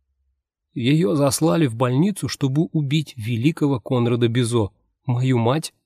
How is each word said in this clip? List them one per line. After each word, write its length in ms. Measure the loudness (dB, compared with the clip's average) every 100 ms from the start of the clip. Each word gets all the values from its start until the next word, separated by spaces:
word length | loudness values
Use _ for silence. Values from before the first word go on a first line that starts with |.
| _ _ _ _ _ _ _
"Её 420 | -4 0 2 2 2
заслали 500 | 0 2 0 2 0
в 80 |
больницу, 540 | 0 0 2 0 -2 -6
чтобы 400 | -4 -2 0 -2
убить 420 | -2 -2 -2 -4 -8
великого 640 | -6 -2 0 0 0 -2
Конрада 480 | -2 0 0 2 0
Бизо, 420 | 0 0 0 -2 -6 _ _ -4
мою 320 | -2 0 2
мать 360 | 2 0 -4 -14